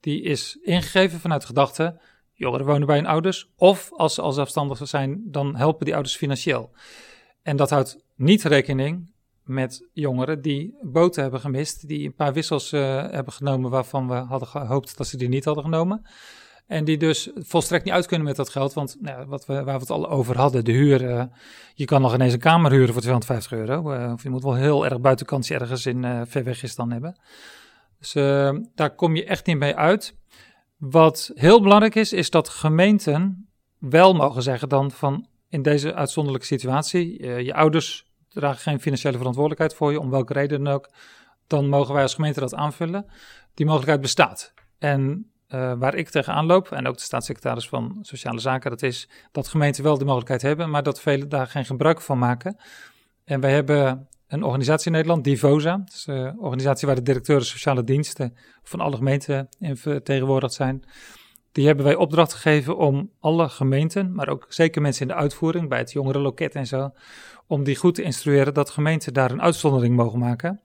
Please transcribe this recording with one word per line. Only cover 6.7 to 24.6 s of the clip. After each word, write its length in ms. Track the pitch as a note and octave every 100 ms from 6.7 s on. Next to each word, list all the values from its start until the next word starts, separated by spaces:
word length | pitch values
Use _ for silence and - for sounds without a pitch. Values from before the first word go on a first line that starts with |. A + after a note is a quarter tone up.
| _ - - - - _ _
En 140 | - C#3
dat 140 | C#3+
houdt 280 | D3 C3 - _ _
niet 260 | C3+ G#3+
rekening 720 | D#3+ C#3+ B2 C3+ C#3 F3+ E3+ _ _ _
met 440 | - C3 C3 - -
jongeren 500 | - C#3+ B2+ C3 D#3
die 340 | D3 C#3+ F3 C#4+
boten 400 | G#3 C#3 F3 F3
hebben 180 | C3+ B2+
gemist, 480 | C#3+ C3 D3+ - C#3+
die 180 | D3+ C#3+
een 80 |
paar 180 | - D3
wissels, 400 | C#3 D#3 D3 -
eh, 80 | D3 C#3 C3+ C#3
hebben 220 | D3 C3
genomen 380 | - C#3 C3+ B2+
waarvan 380 | C3 B2 C#3 B2+
we 60 |
hadden 340 | B2 B2 C3 B2+
gehoopt 480 | D3 B2+ C3+ B2+ -
dat 100 | C3+
ze 100 | C3
die 120 | B2
niet 160 | C3
hadden 200 | C#3+ D3+
genomen. 420 | D3 E3 F3 G#3+ - - - - - _ _
En 180 | E3
die 120 | D3+ D#3
dus 340 | D#3+ D#3 -
volstrekt 500 | - - E3+ - F3
niet 100 | -
uit 120 | F3+ F3
kunnen 200 | E3+ D3+
met 100 | C3+
dat 120 | C3+
geld, 240 | - C#3
want, 240 | D3+ C#3 -
nou 180 | F3+ B2+
ja, 60 | C3+
wat 200 | C#3 -
we, 80 |
waar 200 | C#3 C3+
we 60 | C3+
het 100 | B2+
al 180 | D#3 D#3+
over 280 | C#3+ A#2+ A#2+
hadden, 280 | C#3 B2+
de 80 | A#2
huur, 380 | A#2 D3 C3+ B2+
eh, 140 | A#2+ B2+ _ - - -
je 100 | -
kan 160 | C3+ C#3+
nog 140 | C3
ineens 180 | B2 B2+
een 60 | A#2+
kamer 320 | E3 E3 D#3
huren 220 | C3+ B2
voor 80 | A#2+
tweehonderdvijftig 500 | A#2+ B2+ A#2+ A#2+ - A#2
euro, 320 | A2 C#3+ D#3
eh, 200 | C3 A#2+
of 100 | A#2
je 80 | C#3
moet 120 | B2+
wel 120 | C3+
heel 300 | B2